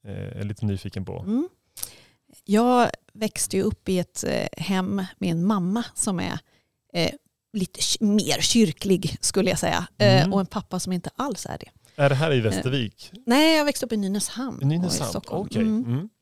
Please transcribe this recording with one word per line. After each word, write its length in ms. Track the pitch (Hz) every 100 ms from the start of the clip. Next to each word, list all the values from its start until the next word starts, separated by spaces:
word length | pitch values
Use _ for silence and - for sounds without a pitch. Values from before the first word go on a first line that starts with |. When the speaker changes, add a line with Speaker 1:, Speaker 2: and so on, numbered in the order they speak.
Speaker 1:
eh, 360 | 104 98 95 92
är 40 |
lite 200 | 101 104 107
nyfiken 380 | 98 98 95
på. 140 | 92 92
Speaker 2:
Mm. 300 | 190 233 359 _ _ - - - _ _ _ -
Jag 460 | - 208 247 247 233 - _
växte 440 | 208 214 - - 190
ju 60 |
upp 260 | 202 208 -
i 100 | 185
ett, 260 | 170 -
eh, 220 | - - - -
hem 400 | 160 190 185 202 185 -
med 120 | 190
en 140 | 165 180
mamma 380 | 214 175 214 233
som 260 | - - 180
är, 180 | 185 - _ _ _ _ _
eh, 180 | 175 165 285 _ _ _
lite 280 | 220 196 -
ky-, 220 | - -
mer 360 | 214 208 165 151
kyrklig, 760 | - 233 208 - 202 185 156 -
skulle 300 | - - 180
jag 80 | -
säga. 280 | 165 85 175 _
Eh, 220 | 208 -
Speaker 1:
Mm. 100 | 185
Speaker 2:
och 80 | 196
en 60 | 190
pappa 340 | 214 - 185
som 120 | 185
inte 180 | 185 - -
alls 300 | 277 190 -
är 120 | -
det. 100 | - _ _ -
Speaker 1:
Är 120 | 139
det 60 |
här 160 | 135 160
i 40 | 135
Speaker 2:
Eh, 40 |
Speaker 1:
Västervik? 680 | 110 95 127 135 110 _ - 240 -
Speaker 2:
nej, 300 | 254 311 320
jag 80 |
växte 220 | 294 - 247
upp 60 |
i 40 | 220
Nynäshamn 680 | 190 202 - - 262 64
Speaker 1:
I 20 |
Nynäshamn, 380 | 135 165 180 -
Speaker 2:
och 40 | -
i 40 |
Stockholm. 360 | - - 170 208
Speaker 1:
okej. 160 | 220
Speaker 2:
Mm. 220 | 220 220
Speaker 1:
Mm. 240 | 117 123 208 _